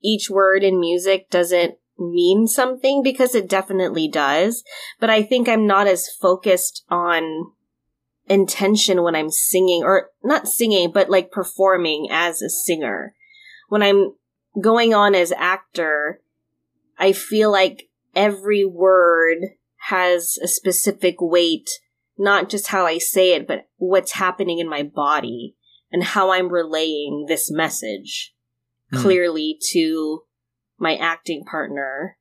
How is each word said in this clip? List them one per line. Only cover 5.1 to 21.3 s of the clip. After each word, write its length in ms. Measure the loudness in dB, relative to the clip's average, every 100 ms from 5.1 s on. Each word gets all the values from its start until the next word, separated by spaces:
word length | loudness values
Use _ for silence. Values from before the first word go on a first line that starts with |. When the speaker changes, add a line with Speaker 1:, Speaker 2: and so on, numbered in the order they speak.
Speaker 1:
I 100 | 2
think 260 | 2 0 2
I'm 200 | 2 4
not 180 | 4 4
as 240 | 2 -2 -2
focused 640 | 0 0 2 0 0 -8 _
on 640 | -4 0 -2 -2 -8 -10 _ _ _ _ _ _ _ _
intention 760 | 2 2 0 0 2 2 2
when 120 | 0 0
I'm 140 | -2
singing, 540 | -2 0 2 2 2
or 260 | 2 0 0 _
not 240 | -2 -2 -2
singing, 440 | -2 0 2 2
but, 160 | 0 2
like, 220 | 2 0
performing 760 | -8 -8 0 2 2 0 -4 -4
as 320 | -2 -2 -4
a 80 | -6
singer. 640 | -6 -4 -2 -4 -6 -10 _ _ _ -20 -20 _
When 140 | 0
I'm 300 | 4 4 2 -4 _ _ _ -2
going 360 | 2 2 4 4
on 180 | 4
as 180 | 2 0 0
actor, 840 | -2 -4 _ -6 -2 -2 -4 -8 _ _ _ _ _ _ _ -2
I 140 | 0
feel 380 | 0 -2 2 2
like 380 | 4 2 -2 -20 _ _ 0
every 500 | 0 0 -2 0 0
word 720 | 2 4 6 4 4 2 0 -4 _ _ _ -6
has 480 | -2 2 0 -2 -6
a 40 | -4
specific 680 | -2 -2 -2 -2 0 -2 -2
weight, 480 | 0